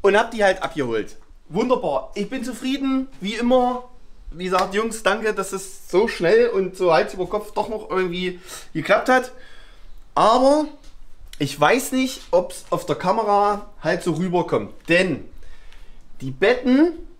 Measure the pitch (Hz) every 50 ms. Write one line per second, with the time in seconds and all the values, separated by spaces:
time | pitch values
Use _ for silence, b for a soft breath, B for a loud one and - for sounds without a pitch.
0 | - 196 196 208 233 233 - 220 208 196 190 - - 160 - 156 135 120 113 110
1 | 98 - - - - - - - _ - 151 185 247 247 254 220 - 165 143 -
2 | - - - 202 202 285 277 262 233 247 226 - - 262 269 269 269 269 262 262
3 | 262 - - - 180 196 226 214 240 240 254 254 247 247 247 247 - - - -
4 | - - - - - - - 156 180 185 185 185 190 190 190 202 226 226 208 -
5 | - 185 196 220 214 214 208 196 190 190 - 190 185 - - - - - - 180
6 | 220 233 - - 180 165 208 226 240 233 226 196 190 180 185 - 185 175 160 160
7 | 208 208 - 196 180 180 - 208 202 - - 202 214 233 226 214 214 - - 185
8 | 185 180 170 180 180 180 180 B B B B B B B B 160 139 - 196 233
9 | - - 254 254 247 - - b b b b b b b b b b b b b
10 | - - - - 170 208 226 254 262 269 285 302 302 294 - - - - - -
11 | - - - - - - - - 147 135 - - 147 151 208 262 247 - - 262
12 | 262 254 - - - - - 175 180 180 - - - - 170 165 - - 147 -
13 | - 185 190 226 220 208 202 202 202 202 208 202 - - - - - 156 175 180
14 | - 180 160 147 180 185 175 175 165 - - 117 104 98 - - - - 165 175
15 | 190 185 147 - - - - b b b b b b b b b b b b b
16 | b b - - - 135 127 - 185 208 247 247 - 247 254 269 311 349 320 -
17 | - - - -